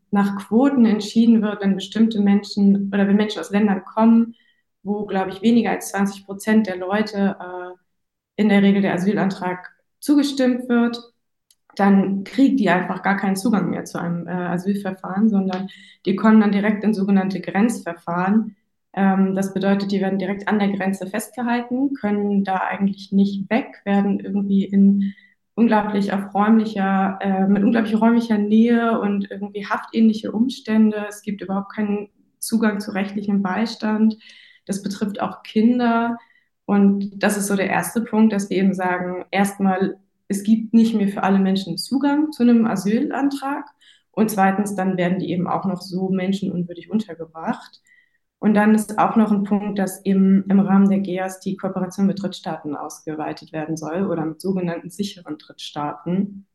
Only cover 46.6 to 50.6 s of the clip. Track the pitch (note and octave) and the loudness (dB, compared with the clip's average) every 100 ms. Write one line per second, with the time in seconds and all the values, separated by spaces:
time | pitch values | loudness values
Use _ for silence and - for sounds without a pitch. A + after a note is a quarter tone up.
46.6 | F3 E3+ E3+ G#3 G#3+ E3 E3 D#3+ F3+ B3+ | -8 -10 -6 -6 -6 -12 -14 -10 -8 -8
47.6 | - _ _ _ _ _ _ - G#3 G#3 | -10 _ _ _ _ _ _ -4 0 2
48.6 | G#3 G#3+ - G#3+ F#3 A3 G3+ G3+ G3 G3+ | 4 2 0 0 2 2 2 0 0 -2
49.6 | G#3 G3+ F#3 - G3 F#3+ F#3+ G3 - G3 | -4 -4 -4 -4 -2 2 4 4 4 2